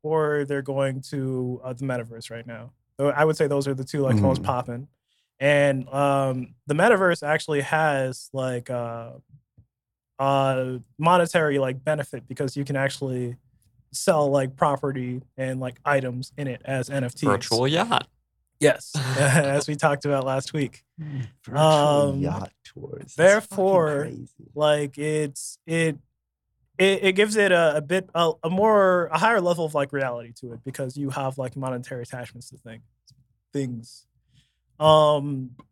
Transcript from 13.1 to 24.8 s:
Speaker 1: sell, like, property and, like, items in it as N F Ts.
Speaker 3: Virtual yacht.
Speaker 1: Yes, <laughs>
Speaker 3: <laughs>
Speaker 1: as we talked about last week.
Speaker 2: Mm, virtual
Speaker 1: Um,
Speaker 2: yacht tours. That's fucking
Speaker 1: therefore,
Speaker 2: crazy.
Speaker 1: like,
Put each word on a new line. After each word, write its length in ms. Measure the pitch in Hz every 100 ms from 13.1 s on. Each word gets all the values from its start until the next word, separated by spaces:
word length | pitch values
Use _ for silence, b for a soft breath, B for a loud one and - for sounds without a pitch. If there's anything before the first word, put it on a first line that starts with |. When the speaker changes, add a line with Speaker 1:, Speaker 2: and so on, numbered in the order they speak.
| 127 123 123 _ _ _ _ _
Speaker 1:
sell, 380 | - - 160 147
like, 260 | 139 135 135
property 640 | 156 139 143 131 123 123 - -
and, 240 | 131 131
like, 180 | 127 -
items 480 | 147 143 131 123 131 -
in 100 | 139
it 140 | 120
as 240 | - 135 127
N 160 | 139
F 80 | 123
Ts. 100 | -
Speaker 3:
Virtual 440 | - 101 - 113 135
yacht. 400 | 160 233 185 - _ _ _ _ _
Speaker 1:
Yes, 340 | 147 - -
<laughs> 140 | 151 127
Speaker 3:
<laughs> 80 | 131
Speaker 1:
as 500 | 143 151 139 139 139
we 80 | 147
talked 300 | 156 143 147
about 180 | 139
last 300 | 131 135 -
week. 300 | 156 135 - _ -
Speaker 2:
Mm, 280 | 151 139 113 -
virtual 140 | - 139
Speaker 1:
Um, 600 | 156 151 147 143 143 139
Speaker 2:
yacht 300 | 143 104 101 _
tours. 500 | - - - - -
That's 320 | - 180 214 208
fucking 100 | 196
Speaker 1:
therefore, 460 | 190 185 156 143
Speaker 2:
crazy. 460 | 160 - - _ -
Speaker 1:
like, 420 | 147 151 147